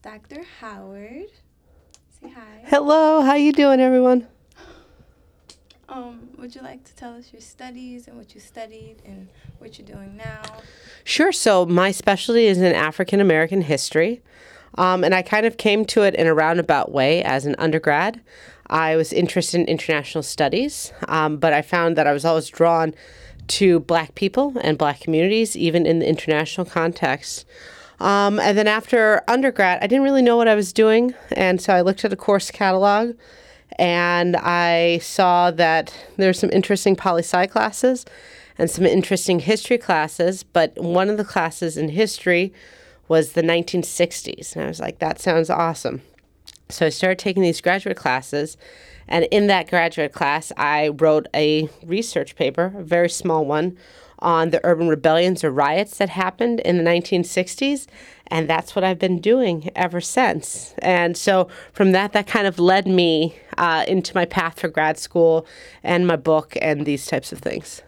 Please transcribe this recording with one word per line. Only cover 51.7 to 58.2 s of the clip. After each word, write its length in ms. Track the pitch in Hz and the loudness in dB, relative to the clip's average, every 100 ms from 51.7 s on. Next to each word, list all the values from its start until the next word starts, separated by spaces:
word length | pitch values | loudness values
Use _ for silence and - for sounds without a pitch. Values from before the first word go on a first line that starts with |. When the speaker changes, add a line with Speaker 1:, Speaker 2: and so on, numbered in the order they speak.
| - | -10
Speaker 2:
research 500 | 160 190 220 165 - | -6 -6 -4 -6 -6
paper, 380 | - 139 139 180 202 | -4 -4 -2 -4 -6
a 60 | |
very 260 | 160 170 175 | -2 0 0
small 360 | - 175 160 | -2 -2 0
one, 340 | 143 151 175 180 - - - - | 0 -2 -2 -6 -20 -20 -20 -4
on 280 | 170 165 165 | 0 2 2
the 100 | 156 | 0
urban 240 | 175 165 170 | 2 2 2
rebellions 560 | 151 160 160 180 175 | 2 2 2 2 0
or 60 | 156 | -2
riots 480 | 135 143 165 208 - | 0 0 0 -4 -4
that 100 | 196 | -6
happened 520 | 185 185 - 240 226 | -2 -6 -2 -2 -2
in 180 | - 175 | 0 2
the 40 | |
nineteen 400 | 170 175 175 180 | 2 0 0 -2
sixties, 600 | 170 - 180 - 277 285 - - - - | -2 -4 -6 -4 -4 -4 -8 -20 -20 -20